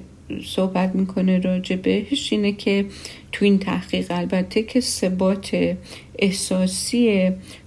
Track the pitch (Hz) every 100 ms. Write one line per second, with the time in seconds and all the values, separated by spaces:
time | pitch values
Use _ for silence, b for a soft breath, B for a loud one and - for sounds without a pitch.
0 | - - - - - - 190 185 185 185
1 | 190 190 185 185 185 185 185 185 185 196
2 | 220 277 - 214 202 202 - 202 202 B
3 | B B - - 202 196 185 180 - 185
4 | 185 175 175 185 185 220 220 254 247 -
5 | 190 185 190 196 - 180 170 185 B B
6 | B - 196 190 - 185 185 185 - 240
7 | 233 196 185 185 B B